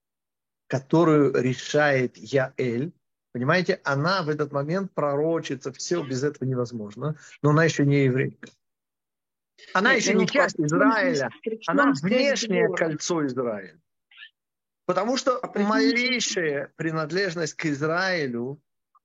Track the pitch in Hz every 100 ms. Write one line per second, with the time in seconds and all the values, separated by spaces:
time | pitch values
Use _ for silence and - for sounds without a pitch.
0 | _ _ _ _ _ _ _ 135 - 160
1 | 170 151 139 135 127 123 - 147 147 135
2 | 123 - 107 135 131 - 127 117 156 -
3 | _ _ _ 120 127 175 175 185 - 139
4 | 160 190 156 151 143 143 143 180 196 -
5 | 147 143 156 165 160 147 139 123 - 175
6 | 143 127 143 147 131 123 120 120 104 104
7 | 143 151 - - 143 151 165 - 143 143
8 | 135 127 139 - - _ _ _ _ _
9 | _ _ _ _ _ _ - 185 220 262
10 | 185 202 185 185 185 - 151 170 214 220
11 | 185 151 123 - - 220 - 240 285 160
12 | 165 247 277 240 226 180 175 - 165 151
13 | - 170 143 123 120 104 92 - _ _
14 | _ - - _ _ _ _ _ - 180
15 | 202 262 269 247 - 208 202 214 269 233
16 | 247 247 - - 165 143 139 _ 165 160
17 | 156 175 196 170 160 - 160 139 156 170
18 | 185 180 143 117 123 143 _ _ _ _